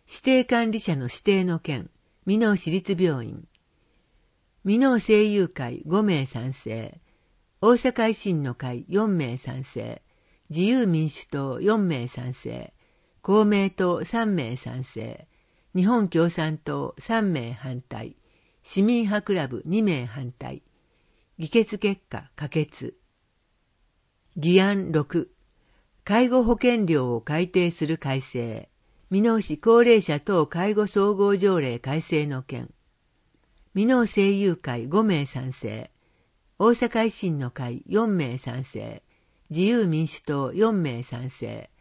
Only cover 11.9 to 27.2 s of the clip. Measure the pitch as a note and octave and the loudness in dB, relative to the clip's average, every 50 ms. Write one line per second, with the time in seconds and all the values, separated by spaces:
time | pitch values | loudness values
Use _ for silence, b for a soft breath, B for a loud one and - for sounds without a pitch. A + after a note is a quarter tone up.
11.9 | D#3+ B2+ A#2+ B2 - - B2 B2+ B2+ - - A#2 A2+ A#2+ A#2+ - _ _ _ _ | -2 -4 -6 -8 -10 -10 -10 -10 -10 -10 -10 -12 -10 -12 -12 -16 _ _ _ _
12.9 | _ _ _ _ _ _ - - G3 G#3+ A3 G#3 G#3 G3+ F#3+ F#3+ - - F#3+ F3+ | _ _ _ _ _ _ -2 2 4 4 4 4 4 2 2 0 0 0 0 0
13.9 | F3 - - - - A#3 A3+ G#3+ G3 E3+ C3 A2+ B2 B2+ - A#2+ A#2 C3 C3 - | 0 -2 -4 -4 -4 -2 -2 0 -2 -2 -2 -4 -6 -8 -10 -10 -10 -10 -10 -10
14.9 | - A2+ G#2+ A#2 A#2 - - _ _ _ _ _ _ _ _ _ - F#3 F3+ G3+ | -10 -12 -12 -12 -12 -16 -20 _ _ _ _ _ _ _ _ _ -2 0 2 2
15.9 | B3 A#3 G#3 F3 - E3 E3 E3+ E3+ - D#3+ D#3 D#3 D3+ - D3+ D3 C#3+ C#3 - | 4 2 2 2 2 2 2 2 0 -2 -4 -4 -4 -6 -6 -6 -6 -6 -6 -8
16.9 | - - - - A3+ A3+ G#3+ G3 F3 C#3+ A#2 A#2 B2 A2 - C3 B2+ B2+ - - | -10 -10 -6 -4 -2 0 0 0 -2 -2 -4 -8 -10 -10 -10 -10 -10 -10 -12 -12
17.9 | - A2 A#2 - - _ _ _ _ _ _ _ _ _ _ - - F#3+ G3 A3 | -12 -12 -12 -14 -16 _ _ _ _ _ _ _ _ _ _ -6 0 2 2 4
18.9 | B3 A#3+ A3+ G3+ G#3 G#3 G3+ - G3+ F3+ D3 B2+ B2 A2 - D3+ F3+ A3 A3 G3+ | 2 2 2 0 -2 -2 -2 -2 -2 -2 -2 -4 -6 -8 -4 -2 0 2 2 2
19.9 | E3+ C3+ B2 A#2 G#2 C#3+ C3 A#2+ B2 - C3 B2+ C3 C#3 - _ _ _ _ _ | 0 0 -4 -6 -8 -10 -10 -10 -10 -12 -12 -12 -12 -14 -16 _ _ _ _ _
20.9 | _ _ _ _ _ _ _ _ _ - D#3+ D#3 - A3+ A3 - - G3+ - G#3 | _ _ _ _ _ _ _ _ _ -12 -6 0 2 2 2 2 -2 -4 -4 -4
21.9 | G3 - _ _ - G2+ C#3 - _ - D3 C#3+ - D#3+ D3+ D3+ - - A#2+ A#2 | -4 -4 _ _ -14 -14 -14 -16 _ -12 -10 -4 -2 -2 -4 -4 -6 -12 -14 -14
22.9 | - _ _ _ _ _ _ _ _ _ _ _ _ _ _ _ _ _ _ _ | -14 _ _ _ _ _ _ _ _ _ _ _ _ _ _ _ _ _ _ _
23.9 | _ _ _ _ _ _ _ _ _ - D3 E3+ F3+ F#3 F#3+ G3 G3+ G3 F#3 - | _ _ _ _ _ _ _ _ _ -4 2 4 6 6 6 4 2 0 -2 -2
24.9 | D#3+ D#3 C#3+ - - E3+ - - _ _ _ _ _ _ _ _ _ _ _ _ | 0 -2 0 0 -2 -4 -4 -4 _ _ _ _ _ _ _ _ _ _ _ _
25.9 | _ _ _ - G3 A#3 B3+ B3 B3 B3+ A#3+ A3 A#3+ A3 - B3 A#3+ A#3 G#3 E3 | _ _ _ 0 2 4 4 4 4 4 4 4 2 2 4 2 2 4 2 2
26.9 | D#3+ C#3+ B2+ B2 A#2+ A#2 | 2 2 2 0 -2 -4